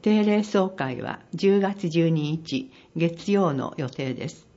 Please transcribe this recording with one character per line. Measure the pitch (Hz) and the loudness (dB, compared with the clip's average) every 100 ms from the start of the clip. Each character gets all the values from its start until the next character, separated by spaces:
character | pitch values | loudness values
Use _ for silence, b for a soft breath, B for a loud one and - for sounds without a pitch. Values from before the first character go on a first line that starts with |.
定 | - 214 | 4 4
例 | 214 208 | 4 2
総 | 208 202 190 | 2 0 0
会 | 190 135 123 | -2 -6 -6
は | - - - | -8 -10 -10
十 | 165 196 202 | 0 2 4
月 | 196 196 175 | 2 -2 -2
十 | 160 165 | 2 2
二 | 160 151 | 2 0
日 | 156 - 131 - B B 160 | -4 -4 -6 -6 B B -2
月 | 165 165 - | -2 -2 0
曜 | 202 185 | 2 2
の | 139 123 - | 0 -4 -6
予 | 131 | -8
定 | - 135 | -6 -6
で | 113 - | -6 -8
す。 | - - | -12 -20